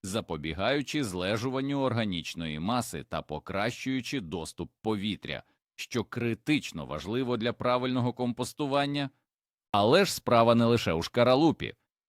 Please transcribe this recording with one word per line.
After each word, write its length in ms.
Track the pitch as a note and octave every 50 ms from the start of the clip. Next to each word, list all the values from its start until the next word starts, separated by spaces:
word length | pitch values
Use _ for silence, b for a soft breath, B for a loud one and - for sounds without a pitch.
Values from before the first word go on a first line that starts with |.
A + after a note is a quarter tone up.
запобігаючи 1000 | - F#2 G2+ A2 F2 - E2+ D2+ C#2+ D#2 D#2+ F2+ G2 A#2+ C#3 D3 C3+ - - D3+ C3+
злежуванню 760 | G2+ F2+ F2+ F2+ F#2+ A2 G#2+ A#2 C3+ B2+ C3+ C3+ C#3 C#3+ C#3
органічної 800 | C3+ B2+ A#2 A#2 A2 G2+ F2+ E2 D2+ - - E2+ E2 D#2+ D2+ D#2
маси 440 | E2+ G#2 B2 B2 - - - D2+ - -
та 140 | - D#2
покращуючи 960 | - - D2+ D2 - - F#2 G2 G#2+ B2 A#2+ - - C3 C3 C3 A#2 - D3 C3
доступ 500 | F#2 D#2 F#2+ E2+ D#2+ - - - E2+ - _ _
повітря, 600 | - A2 G#2+ G2 G2 A2 F2 - - - C#2 - - _ _ _ _ _ _
що 280 | - - - - A#2+ G2+
критично 800 | - - A#2+ A2+ A#2 A2+ - _ D3+ D3+ B2 - - - D#2+ C#2+
важливо 500 | B1+ D2 D2+ C#2+ F#2 A2+ C3 C3+ A#2+ B2
для 160 | A2+ A2 A#2+
правильного 600 | A2 - - B2 B2 B2+ B2+ B2+ B2+ B2+ A#2+ B2
компостування. 960 | A#2 - B2+ B2 A#2 - B2 - - - D3+ C3+ C3+ C#3+ C#3+ C#3+ C#3+ C#3+ C#3 C3+ - _ _ _ _ _ _ _ _ _ _ _
Але 320 | - G2+ G#2 A2+ D3 F#3+ G3+
ж 100 | - -
справа 400 | - - A2 A#2+ A#2 A#2 A#2 A#2
не 100 | A#2 A#2
лише 280 | A#2 A#2+ A2+ - G2
у 100 | D#2+ E2
шкаралупі. 720 | E2+ - - A#2+ A#2+ B2 B2+ C3+ E3 D#3+ A2+ - C#2+ A1 - _ _ _ _ _ _